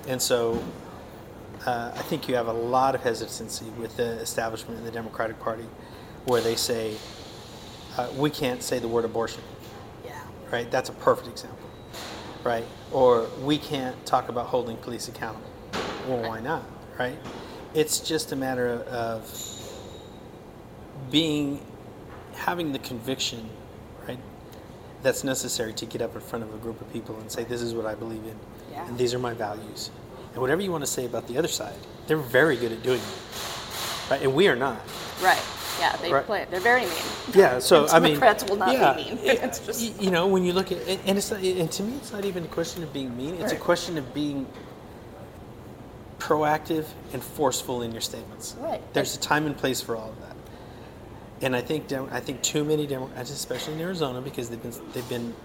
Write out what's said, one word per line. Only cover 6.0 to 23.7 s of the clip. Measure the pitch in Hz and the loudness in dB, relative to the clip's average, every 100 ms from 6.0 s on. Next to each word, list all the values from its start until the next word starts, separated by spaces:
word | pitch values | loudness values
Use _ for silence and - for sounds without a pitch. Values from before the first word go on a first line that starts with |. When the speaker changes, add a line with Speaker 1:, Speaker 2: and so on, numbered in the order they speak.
| - - - | -16 -8 2
Speaker 1:
where | 120 | 4
they | 113 | 4
say, | 113 - 117 110 110 - - - - - - - - - - | 2 2 0 0 -4 -10 -14 -14 -14 -16 -16 -16 -16 -8 -4
uh, | 123 135 | -2 2
"We | 151 | 0
can't | 147 135 123 | 2 0 0
say | - 127 | -2 -2
the | 117 | 2
word | 117 113 | 2 2
abortion." | 110 110 - - - - - - - | 0 -2 -4 -12 -14 -14 -14 -14 -14
Speaker 2:
Yeah. | - - - - - | -12 -12 -12 -14 -4
Speaker 1:
Right? | 120 120 | -4 0
That's | 156 - | 0 0
a | |
perfect | - - 117 120 | 2 4 4 0
example. | - - - - - - - - - - - | -12 -12 -12 -14 -14 -14 -12 -10 -10 -12 -4
Right? | 123 117 117 - - | 0 0 -2 -12 -4
Or, | 143 127 117 110 151 | 8 10 8 4 -2
"We | 135 151 | 2 2
can't | - 143 127 123 - | 2 -2 -2 -6 2
talk | 131 120 | 2 2
about | 120 113 | -2 0
holding | 127 117 113 | 0 0 -6
police | - 117 - | -8 -8 -8
accountable." | - 117 110 - - - - - - - | -6 -6 -8 -12 -14 -8 -6 -4 -6 -2
Well, | 127 | -2
Speaker 2:
Right. | 113 | -2
Speaker 1:
why | 110 | -4
not? | 123 156 117 - - - | -2 -2 -4 -14 -14 -2
Right? | 127 - - - - - - | -2 -2 -10 -10 -12 -12 -2
It's | 156 156 - | 2 4 2
just | - 156 - | 0 0 0
a | 139 | -2
matter | 131 127 123 120 - | 0 2 2 0 -2
of | 120 113 113 107 - - - - - - - - - - - - - - - - 139 135 | -2 -2 -2 -6 -10 -10 -10 -12 -12 -12 -14 -14 -16 -16 -16 -16 -16 -16 -16 -14 -12 2
being, | 151 160 147 139 143 - - - - - - - | 2 4 2 0 -4 -8 -16 -16 -16 -16 -16 -14
having | - - 175 160 | -6 -4 -2 -2
the | 131 | -4
conviction, | - 120 123 131 - 120 110 - - | -6 -8 -4 -2 -2 -4 -10 -14 -16